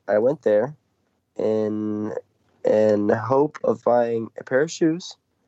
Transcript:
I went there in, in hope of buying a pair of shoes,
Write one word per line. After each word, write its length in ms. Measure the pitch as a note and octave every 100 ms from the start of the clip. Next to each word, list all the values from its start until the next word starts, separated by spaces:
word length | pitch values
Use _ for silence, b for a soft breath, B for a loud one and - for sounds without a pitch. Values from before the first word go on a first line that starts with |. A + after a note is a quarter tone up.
| -
I 80 | G#2
went 220 | A#2+ E3
there 320 | A2+ G#2 B2+ D3+ _ _ _ _ _ -
in, 800 | G#2+ A2 G#2+ G#2+ G#2+ G#2 G#2+ - - _ _ _
in 460 | - G#2+ G#2+ G#2 G#2
hope 480 | A2+ A2 C3+ D3+ -
of 200 | - A2
buying 460 | - A#2+ A#2 A#2 A2+ -
a 60 |
pair 180 | - B2+
of 80 | D#3+
shoes, 440 | - E3 E3 - - _ _